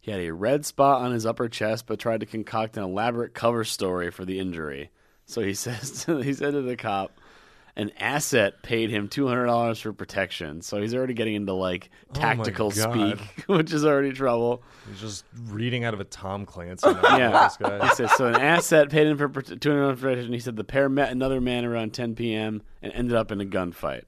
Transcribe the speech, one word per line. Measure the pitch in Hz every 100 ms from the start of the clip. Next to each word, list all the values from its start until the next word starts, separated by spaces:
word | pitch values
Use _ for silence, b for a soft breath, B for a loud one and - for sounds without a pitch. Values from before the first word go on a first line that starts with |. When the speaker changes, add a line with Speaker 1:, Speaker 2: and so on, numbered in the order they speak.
Speaker 1:
He | -
had | 101
a | 85
red | 82 104 147 147
spot | - 139 135
on | 123
his | 120 110
upper | 117 120
chest, | - 107 110 -
but | 107
tried | 117 113
to | 110
concoct | 110 104 110 110 113
an |
elaborate | 95 95 117 117 120
cover | - 117 117
story | 110 - 98 90 87
for | -
the | 92 95
injury. | 92 85 78 69 73 _ _ _ _
So | -
he | 98
<laughs> |
says, | 98 120 117 135 -
to, | - 156
he | 135
said | 135 143
to | 143
the | 127 123
cop, | 113 98 98 _ b b b b b -
an | 104 -
asset | 107 143 - 127 98 -
paid | - 117 113
him | 107 101
two | - 139
hundred | 123 123
dollars | 117 117 110
for | 110
protection. | 101 95 - 95 - 80 78
So | - 104
he's | 104
already | 123 131
getting | 117 110
into, | 104 101
like, | 92 92 90 - b b
Speaker 2:
Oh |
my | 135
Speaker 1:
tactical | 120 117 110 95 107
Speaker 2:
God. | 101 110 117 107 104
Speaker 1:
speak, | 104 -
<laughs> | -
which | 190 160
is | 156
already | 151 143 139
trouble. | 131 135 120 120 120 B B -
Speaker 2:
He's | 98
just | 107 98 - 117 117
reading | 104 120 123
out | 120
of | 104
a |
Tom | 98 - 98 101 101
Clancy | - 87 92 285
novel, | - 480 -
Speaker 1:
Yeah. | 254 - -
Speaker 2:
this | -
guy. | - 101 -
Speaker 1:
He | -
says, | 120
"So | 127 127
an | 117
asset | 139 170 - 160 143
paid | 156 151
him | 143
for | 147
prote-, | 135 131 -
two | 143
hundred | 147
dollars | 139 127
for | 131
protection." | 123 120
He | 120
said | 120
the | 110
pair | 101 135 139
met | 135 131
another | 123 131 135
man | 123 123
around | 120 117 110
ten | - 120
P | 113 120
M | 107 110 107 - -
and | -
ended | 117 123 117
up | 110
in | 104
a |
gunfight. | 98 95 90 87 76 62